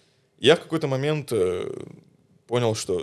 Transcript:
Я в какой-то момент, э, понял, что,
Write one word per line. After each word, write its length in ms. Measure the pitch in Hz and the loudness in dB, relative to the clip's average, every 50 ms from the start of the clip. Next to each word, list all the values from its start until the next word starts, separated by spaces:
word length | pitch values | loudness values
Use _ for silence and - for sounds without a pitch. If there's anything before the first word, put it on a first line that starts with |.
| _ _ _ _ _ _ _ - | _ _ _ _ _ _ _ 2
Я 160 | - 143 170 | 6 6 6
в 40 | 170 | 4
какой-то 280 | - - 156 156 156 139 | 2 -4 -4 -4 -2 -2
момент, 400 | 131 131 139 151 156 151 120 - | -2 -2 -2 -2 -2 -2 -4 -2
э, 380 | 120 104 90 92 90 - - - - - - - - - - _ _ _ _ _ _ _ _ - | 0 0 2 0 0 -2 -6 -8 -8 -10 -12 -16 -18 -20 -20 _ _ _ _ _ _ _ _ -4
понял, 260 | 117 123 120 113 107 | -2 0 2 0 0
что, 240 | - - - 92 85 | -2 -2 -2 -2 -2